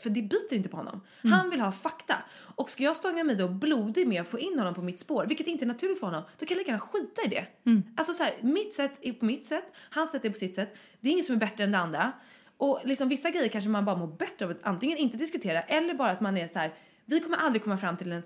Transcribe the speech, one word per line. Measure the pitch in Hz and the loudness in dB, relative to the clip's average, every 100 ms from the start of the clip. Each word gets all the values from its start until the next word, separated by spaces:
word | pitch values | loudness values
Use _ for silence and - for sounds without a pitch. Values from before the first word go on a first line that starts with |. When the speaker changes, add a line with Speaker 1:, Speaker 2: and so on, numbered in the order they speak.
Speaker 1:
för | 233 | -2
det | 220 | -2
biter | 208 381 - 233 | 0 -2 0 -2
inte | 185 | -2
på | - | -6
honom. | - 196 - - | -10 -12 -16 0
Speaker 2:
Mm. | 233 | 6
Speaker 1:
Han | 370 370 | 6 6
vill | 330 | 0
ha | 202 | 0
fakta. | 190 320 - - - - - - | 0 -4 -6 -4 -4 -4 -20 -14
Och | - 320 | -8 -6
ska | - | 0
jag | 277 320 | 0 2
stånga | 381 339 | -2 0
mig | 320 208 | 2 2
då | 180 | 0
blodig | 190 294 269 208 269 262 | 0 2 2 2 2 2
med | 175 | 2
att | 175 | -2
få | 233 | -4
in | 359 320 | -2 0
honom | 185 | -2
på | 175 | -2
mitt | 180 180 | -6 -6
spår, | - 262 180 | -2 0 0
vilket | 311 320 | 0 -2
inte | 311 | -2
är | 240 | -2
naturligt | 233 381 381 | -2 -2 -2
för | 196 | -2
honom, | 160 170 - | -4 -8 -10
då | 302 | -4
kan | |
jag | 359 | -4
lika | 359 | -2
gärna | 214 | -4
skita | - 403 294 - | -2 -4 -4 -2
i | 277 | -2
det. | - 190 - 240 | -2 -6 -2 4
Speaker 2:
Mm. | 220 - - | 4 4 -2
Speaker 1:
Alltså | 320 | -2
så | 339 | 0
här, | 262 - | -2 0
mitt | 233 339 427 | 0 0 -2
sätt | - 277 277 | -2 -4 -2
är | 254 | -8
på | 226 | -2
mitt | 220 277 - | 0 0 -4
sätt, | 311 359 - - | -6 -6 -18 -8
hans | 294 320 | -4 -2
sätt | 285 | -2
är | 220 | -4
på | 202 | -4
sitt | 185 | -6
sätt. | 190 - - - - | -4 -6 -8 -20 -4
Det | 254 | 2
är | |
inget | 359 - | 2 4
som | |
är | 233 | 2
bättre | 214 214 | 2 0
än | 202 | 2
det | 202 | 2
andra. | 170 156 214 - - - - - | 2 0 0 -2 -16 -20 -14 0
Och | 277 - | 2 2
liksom | 247 269 262 | 0 2 2
vissa | 269 339 | 2 0
grejer | 349 226 | 2 0
kanske | 214 202 | 0 0
man | 208 | 2
bara | 202 180 | 2 0
mår | 165 156 | -2 -4
bättre | 359 - | -6 -4
av | 185 | -6
att | 170 | -4
antingen | 208 180 277 311 | -2 0 0 0
inte | 269 226 | 0 0
diskutera | 320 311 196 165 | -4 -4 0 0
eller | - 311 339 | 2 2 2
bara | 277 240 | 2 0
att | 190 | 2
man | 202 190 | 0 0
är | 170 | -2
så | 185 | -2
här, | 160 - - _ - | -4 -6 -20 _ 0
"Vi | 311 | 0
kommer | 320 339 | 2 2
aldrig | 320 220 | 2 2
komma | 214 190 | 0 -2
fram | 190 175 | -2 -4
till | 180 | -4
en | 170 | -6